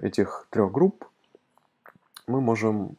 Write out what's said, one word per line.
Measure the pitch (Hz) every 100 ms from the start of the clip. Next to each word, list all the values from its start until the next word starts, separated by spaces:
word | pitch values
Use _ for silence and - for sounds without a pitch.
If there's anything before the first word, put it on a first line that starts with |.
этих | 101 104 95 - -
трёх | 113 98
групп | 117 190 - - _ _ _ _ _ _ _ - - _ - -
мы | 131
можем, | 120 113 110 107 95